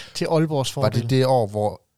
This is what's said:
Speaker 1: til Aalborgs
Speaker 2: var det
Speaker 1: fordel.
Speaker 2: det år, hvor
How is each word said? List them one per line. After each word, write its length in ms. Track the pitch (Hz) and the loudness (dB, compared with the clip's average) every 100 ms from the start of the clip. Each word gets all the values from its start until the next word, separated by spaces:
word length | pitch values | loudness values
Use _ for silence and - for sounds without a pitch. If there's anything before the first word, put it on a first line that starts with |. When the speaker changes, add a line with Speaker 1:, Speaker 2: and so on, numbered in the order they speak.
| - - | -10 -6
Speaker 1:
til 100 | 165 | 0
Aalborgs 500 | 160 160 147 123 143 | 0 0 -2 -4 -2
Speaker 2:
var 120 | 110 | -2
det 40 | 117 | 0
Speaker 1:
fordel. 80 | 117 | 0
Speaker 2:
det 160 | 131 131 | 2 4
år, 220 | 131 101 | 2 2
hvor 340 | 104 104 - _ | 0 -2 -4 _